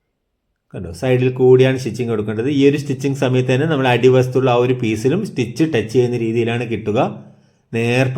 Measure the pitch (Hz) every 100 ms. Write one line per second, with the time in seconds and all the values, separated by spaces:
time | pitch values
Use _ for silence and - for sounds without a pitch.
0 | _ _ _ _ _ _ _ 120 85 85
1 | 131 127 127 127 127 127 131 131 127 107
2 | 117 113 104 107 123 143 139 143 135 127
3 | 139 135 135 127 127 127 160 151 131 123
4 | 127 127 127 131 131 120 127 127 113 110
5 | 131 165 220 - 110 - 160 120 104 131
6 | 120 120 113 113 113 117 117 107 104 107
7 | 180 - - _ _ _ _ 117 117 120
8 | 131